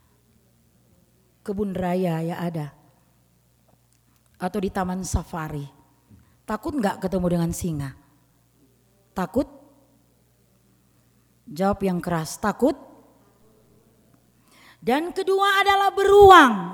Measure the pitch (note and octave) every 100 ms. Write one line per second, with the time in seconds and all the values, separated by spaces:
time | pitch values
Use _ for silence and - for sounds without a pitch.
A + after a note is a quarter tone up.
0 | _ _ _ _ _ _ _ _ _ _
1 | _ _ _ _ - G3 G#3 F3+ F3+ F3+
2 | F3+ E3 E3 F3 E3+ E3 D3 - _ _
3 | _ _ _ _ _ _ _ _ _ _
4 | _ _ _ _ F#3 G#3+ G3 G3+ F#3 F#3
5 | F#3 - E3 E3+ D#3 D3+ C#3+ - _ _
6 | _ - _ _ - G#3+ E4 D4 G3+ -
7 | F#3+ F#3+ F3+ E3+ E3+ - F#3 D3+ C#3 B2+
8 | _ _ _ _ _ _ _ _ _ _
9 | _ - F3+ B3+ C#4+ - - _ _ _
10 | _ _ _ _ _ _ _ _ _ _
11 | _ _ _ _ - D3+ F#3+ G3+ F#3+ F3+
12 | E3+ E3+ D#3 - G#3+ F#3+ C4 - - -
13 | - _ _ _ _ _ _ _ _ _
14 | _ _ _ _ _ _ - - E3+ C4+
15 | F4 - F#4 F#4+ G4 G4 G4 G4 G4 G4
16 | G4 G4+ G4 F4+ C4+ G3+ F3